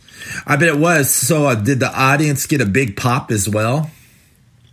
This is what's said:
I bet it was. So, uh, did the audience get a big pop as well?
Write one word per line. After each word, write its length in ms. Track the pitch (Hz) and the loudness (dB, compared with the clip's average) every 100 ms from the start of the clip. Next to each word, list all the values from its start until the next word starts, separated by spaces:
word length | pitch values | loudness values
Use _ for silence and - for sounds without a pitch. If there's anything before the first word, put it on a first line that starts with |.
| - - - - - | -20 -20 -14 -10 -2
I 100 | 147 | 2
bet 120 | 165 | 2
it 100 | 147 | 2
was. 360 | 170 160 131 | 2 2 0
So, 320 | - - 160 143 | 0 0 2 2
uh, 80 | |
did 260 | 110 104 131 | 0 0 0
the 120 | 127 | -2
audience 540 | - 131 143 151 139 - | 0 2 2 2 -2 0
get 160 | 147 | 0
a 40 | 104 | 2
big 300 | 127 123 - | 0 -2 -2
pop 340 | 123 127 - | -2 -2 -2
as 160 | 110 110 | -2 0
well? 420 | 104 110 143 156 - - _ _ _ _ _ _ | 0 0 -2 -4 -10 -20 _ _ _ _ _ _